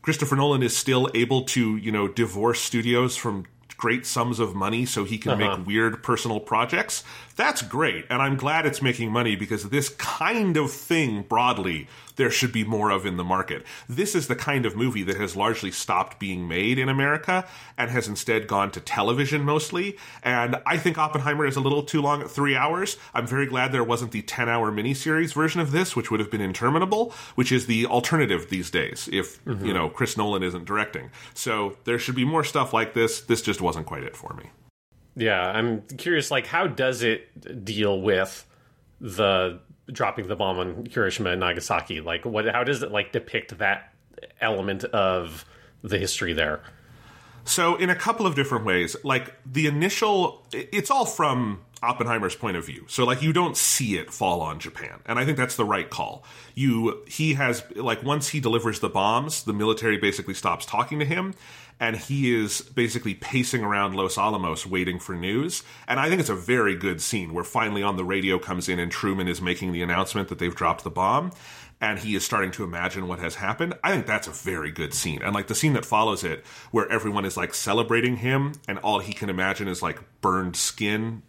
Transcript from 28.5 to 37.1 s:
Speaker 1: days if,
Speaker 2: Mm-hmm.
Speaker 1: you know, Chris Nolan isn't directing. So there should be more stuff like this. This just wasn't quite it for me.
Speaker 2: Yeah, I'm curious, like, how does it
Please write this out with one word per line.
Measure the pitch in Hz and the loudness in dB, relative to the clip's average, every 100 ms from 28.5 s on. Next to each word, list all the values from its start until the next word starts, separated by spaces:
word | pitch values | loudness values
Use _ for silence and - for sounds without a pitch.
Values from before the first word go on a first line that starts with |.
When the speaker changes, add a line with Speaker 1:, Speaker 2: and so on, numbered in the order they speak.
| 95 85 | -6 0
Speaker 1:
days | 85 71 - - | 0 0 -4 -2
if, | 95 90 - - | -2 -2 -8 -6
Speaker 2:
Mm-hmm. | 107 98 | -4 0
Speaker 1:
you | |
know, | 92 78 | 0 -2
Chris | - 117 110 | -2 -2 0
Nolan | 104 98 | 0 0
isn't | 92 87 85 | -2 -4 -2
directing. | 104 104 - 64 - - | -2 -2 -6 -12 -18 -18
So | - 127 110 101 101 - | -8 -2 -2 -2 -4 -2
there | 120 | 0
should | 123 127 | 0 0
be | 127 | 2
more | 160 | 2
stuff | 135 147 127 | 2 0 2
like | 110 110 | 2 2
this. | 117 113 - | 2 2 0
This | - 113 | 0 2
just | - 98 | 2 0
wasn't | 90 80 76 | 0 -2 -6
quite | 73 | -8
it | 64 - | -10 -12
for | - | -14
me. | - - - _ _ _ _ _ - | -14 -16 -20 _ _ _ _ _ -2
Speaker 2:
Yeah, | 113 95 | 2 2
I'm | 92 107 120 110 - 135 | 2 0 0 -2 -6 -8
curious, | 175 165 - | 0 0 2
like, | 135 123 | -2 0
how | 170 185 | 0 0
does | 123 131 117 | 0 0 2
it | 117 | 2